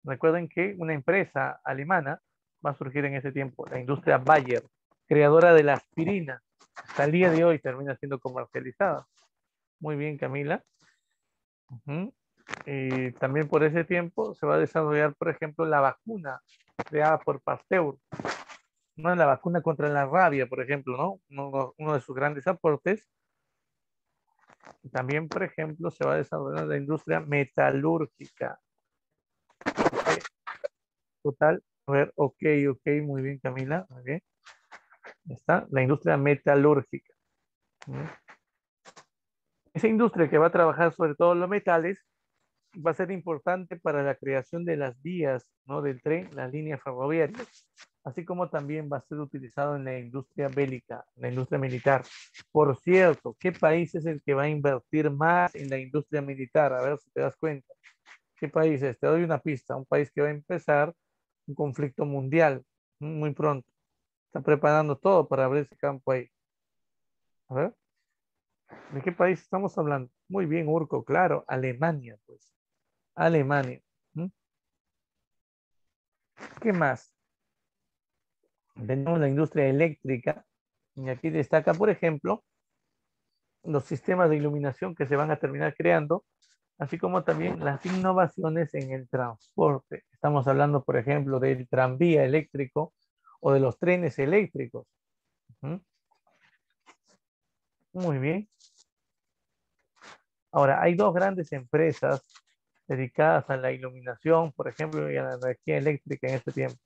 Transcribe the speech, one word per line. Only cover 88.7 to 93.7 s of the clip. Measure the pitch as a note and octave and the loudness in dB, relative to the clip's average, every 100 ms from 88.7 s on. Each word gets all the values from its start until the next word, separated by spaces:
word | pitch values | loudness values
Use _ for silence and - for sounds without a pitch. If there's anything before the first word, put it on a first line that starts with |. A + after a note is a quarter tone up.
en | D3 C3 | -6 -8
el | C3 B2+ | -10 -6
transporte. | C3 B2 A2 _ - D#3+ C3+ _ - _ | -4 -4 -10 _ 2 2 2 _ -18 _
Estamos | _ D3 D3 B2+ | _ 0 0 2
hablando, | C3+ D3 C#3+ | 2 4 2
por | - C3+ | 0 -2
ejemplo, | A#2+ D3 C#3 C3 | 0 -2 -2 0
del | C3 C3 B2 | 0 -2 -2
tranvía | B2+ B2+ B2+ E3+ D3+ | 0 0 2 4 4
eléctrico | C3 D#3 D3 C#3+ C3 - D#3+ _ _ _ _ _ | 4 0 -2 -8 -6 -4 -6 _ _ _ _ _
o | D3 | 2
de | C#3 | 4
los | C3 | 4